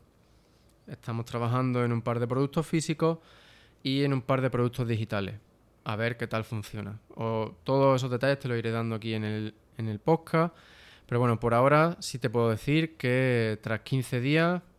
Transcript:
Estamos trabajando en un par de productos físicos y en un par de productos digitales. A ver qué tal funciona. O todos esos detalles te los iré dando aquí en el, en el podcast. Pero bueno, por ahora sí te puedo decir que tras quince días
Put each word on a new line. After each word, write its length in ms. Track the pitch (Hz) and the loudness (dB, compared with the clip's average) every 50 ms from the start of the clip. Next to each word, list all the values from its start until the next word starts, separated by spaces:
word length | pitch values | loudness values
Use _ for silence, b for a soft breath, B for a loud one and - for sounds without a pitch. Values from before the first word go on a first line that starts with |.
| _ _ _ b b b b b b b b b b b _ _ _ | _ _ _ b b b b b b b b b b b _ _ _
Estamos 380 | - - - - - 117 113 113 | -16 -16 -12 -8 -6 -6 -6 -6
trabajando 600 | 117 - 117 120 120 120 127 131 127 123 123 120 | -6 -4 -4 -2 0 0 0 0 0 0 0 0
en 80 | 120 120 | 0 0
un 100 | 117 107 | -2 -2
par 160 | 120 117 120 | -2 -2 -2
de 80 | 120 | -2
productos 400 | 117 123 131 143 139 - 165 151 | -2 0 0 -2 0 -2 -4 -2
físicos 520 | - - 160 147 - 160 - 165 160 165 165 b b b b b b b b b b b _ - | -2 -2 -2 -2 -2 -2 0 0 0 0 -2 b b b b b b b b b b b _ -4
y 200 | 135 135 139 143 | -2 0 2 2
en 100 | 143 139 | 2 0
un 100 | 131 117 | 0 0
par 180 | - 135 131 | 0 0 0
de 100 | 131 131 | 0 0
productos 360 | - 123 123 123 120 - 123 113 | 0 0 0 0 0 -2 -2 -2
digitales. 480 | 117 107 113 107 110 104 98 95 110 104 - _ _ _ _ _ _ _ - | -2 -2 -2 -2 -4 -4 -4 -4 -6 -10 -16 _ _ _ _ _ _ _ -8
A 120 | - 110 | -6 -4
ver 200 | 104 113 117 120 | -2 -2 -2 -2
qué 100 | 117 120 | -4 -4
tal 180 | 110 - 110 104 | -4 -4 -4 -4
funciona. 540 | - 117 107 101 - - 107 101 98 104 110 - - - | -4 -6 -8 -8 -8 -10 -10 -10 -10 -12 -14 -16 -16 -10
O 420 | - 113 113 113 110 110 - - - - | -6 -4 -4 -2 -2 -4 -4 -8 -8 -4
todos 320 | - 135 135 139 135 131 | 0 2 4 4 4 4
esos 140 | 127 127 131 | 4 2 -2
detalles 280 | 123 117 127 135 139 139 | -2 0 0 0 0 0
te 80 | - 131 | -2 -4
los 100 | 120 117 | -4 -2
iré 140 | 110 117 113 | -2 -2 -2
dando 240 | 113 113 113 113 | -2 -2 -4 -4
aquí 180 | 110 98 113 110 | -4 -4 -4 -4
en 100 | 110 107 | -4 -4
el, 300 | 104 107 107 107 107 - _ _ _ _ - | -4 -4 -4 -6 -8 -10 _ _ _ _ -8
en 100 | 113 113 | -6 -6
el 120 | 107 104 | -6 -2
podcast. 540 | - - 160 160 - - - 160 160 170 B B B B B B B B B B B | 0 2 2 2 0 0 0 0 0 0 B B B B B B B B B B B
Pero 140 | - 123 120 | -2 0 2
bueno, 180 | 127 120 117 110 | 4 4 2 2
por 160 | - 120 117 | 2 2 4
ahora 420 | 117 127 135 147 151 160 170 175 - | 4 6 6 6 6 6 4 0 -2
sí 180 | - - - 127 | -8 -10 -6 -4
te 120 | - 127 | -4 0
puedo 200 | 110 120 117 113 | 2 2 2 2
decir 460 | 110 107 - - 143 160 160 160 - | 2 0 0 2 2 2 2 0 -4
que 640 | - - 127 123 127 131 131 123 117 113 110 107 104 - | -4 -2 0 2 2 4 2 2 2 2 0 -2 -4 -4
tras 180 | - 113 104 | -4 -4 -4
quince 400 | - - - 135 123 - - 123 | -2 -2 -2 -2 -2 -2 -2 -2
días 400 | 120 139 147 160 165 170 180 175 - - _ | 0 2 2 4 4 2 0 -2 -6 -10 _